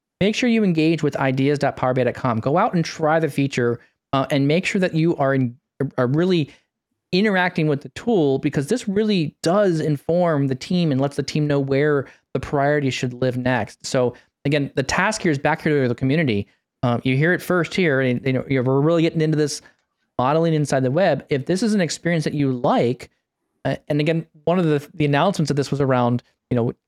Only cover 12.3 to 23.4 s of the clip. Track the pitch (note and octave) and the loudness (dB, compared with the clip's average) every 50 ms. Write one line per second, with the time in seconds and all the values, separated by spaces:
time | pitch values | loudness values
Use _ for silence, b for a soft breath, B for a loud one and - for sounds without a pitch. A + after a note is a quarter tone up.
12.3 | - C#3 - - - C#3+ C#3 C#3+ D3 D3+ C#3+ C3 B2 - - B2+ B2 B2 B2+ B2+ | -8 -8 -6 -2 -2 0 2 2 2 0 0 -2 -2 -2 -4 -6 -4 -2 -2 -2
13.3 | A#2+ B2+ B2 B2+ B2+ A#2+ G2+ - - - - - - C3+ B2 A#2+ B2 B B B | -2 -2 -2 0 0 -2 -2 -4 -10 -14 -10 -4 -2 0 0 0 -2 B B B
14.3 | B _ - C#3+ D3 D3 C#3 C3+ - - C3 - - - F3+ G#3+ G#3+ - - F3+ | B _ -4 -2 0 0 -2 -2 -4 -4 -4 -2 -2 -2 0 0 -2 -2 -2 -2
15.3 | D3 C3 - D3+ D#3+ - - E3 D3+ C#3+ C3 A#2+ A#2+ - C#3 C3 C3+ E3 E3 B2+ | -2 0 0 -2 -2 0 0 0 0 2 0 0 -2 -2 0 0 0 0 0 0
16.3 | G#2+ G2+ G2+ b b b b b _ _ - A#2+ A#2+ - - C3 C3 C3+ D3+ E3+ | 0 -2 -4 b b b b b _ _ -2 -2 0 0 0 0 0 2 2 2
17.3 | F3+ - - - F3+ F3+ D#3+ - - - F#3 D#3+ C3+ C3 C3+ B2+ B2 A#2+ - C3+ | 0 0 -2 -2 0 0 0 -2 -2 0 0 2 2 2 2 0 0 -2 -2 -2
18.3 | C3 B2+ - - C3+ C3 A#2+ C3 C3+ C#3 C#3+ D#3+ E3+ E3+ D#3+ D#3+ - E3 D#3 D#3 | -2 -2 -2 -2 -2 0 0 2 2 2 2 2 2 2 2 0 0 0 0 0
19.3 | D3+ D3 D3+ C#3 - - b b b b b b _ _ _ _ _ - B2 C3 | 0 0 0 -2 -4 -8 b b b b b b _ _ _ _ _ -2 0 2
20.3 | D3 D#3+ E3 E3+ D#3+ D3+ D3 - D3 C3+ C3 B2+ B2+ E3 G3 F3+ C#3+ C#3 - - | 2 2 2 2 2 0 0 0 0 0 0 0 0 2 2 2 0 0 -2 -4
21.3 | D3+ C3 B2+ - F3 G3 B3 G#3+ G#3 G#3 F3 D3 - - - E3 F3 E3 C#3+ D#3+ | -4 -4 -2 -2 -2 -2 0 0 0 0 0 -2 -4 -4 -4 -2 -2 0 -2 -2
22.3 | - D3 C#3+ C3+ B2+ A#2+ B2 D3 D3+ A#3+ D3 A#2 B2+ - - - _ _ _ _ | -2 -2 0 0 0 0 0 0 2 2 2 0 -2 -4 -8 -18 _ _ _ _
23.3 | _ _ | _ _